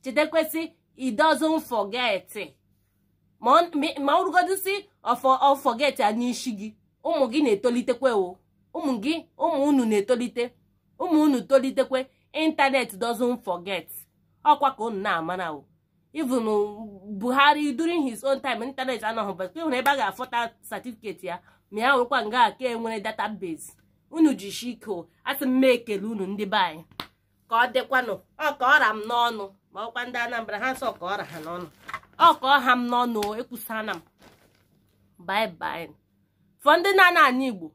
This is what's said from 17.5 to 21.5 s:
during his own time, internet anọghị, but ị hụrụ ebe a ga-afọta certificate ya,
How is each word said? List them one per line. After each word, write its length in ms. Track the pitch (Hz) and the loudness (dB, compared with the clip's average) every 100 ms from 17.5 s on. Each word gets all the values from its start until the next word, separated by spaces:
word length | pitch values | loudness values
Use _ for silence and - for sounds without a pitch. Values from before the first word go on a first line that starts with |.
| 294 294 | 4 0
during 280 | 240 330 349 | -2 -2 0
his 200 | 269 214 | -2 -2
own 160 | 269 269 | -2 -2
time, 220 | 277 226 240 | -2 -4 -6
internet 360 | 269 254 247 | -6 -4 -4
anọghị, 340 | 220 226 202 175 | -4 -4 -4 -6
but 160 | 185 311 | -8 -6
ị 60 | |
hụrụ 140 | 330 254 | -4 0
ebe 140 | 254 | 2
a 40 | 277 | 2
ga-afọta 540 | 214 190 254 240 233 _ - | 0 -4 -6 -4 -4 _ -12
certificate 540 | 202 240 233 214 175 180 | -12 -10 -12 -12 -10 -10
ya, 120 | 175 _ | -12 _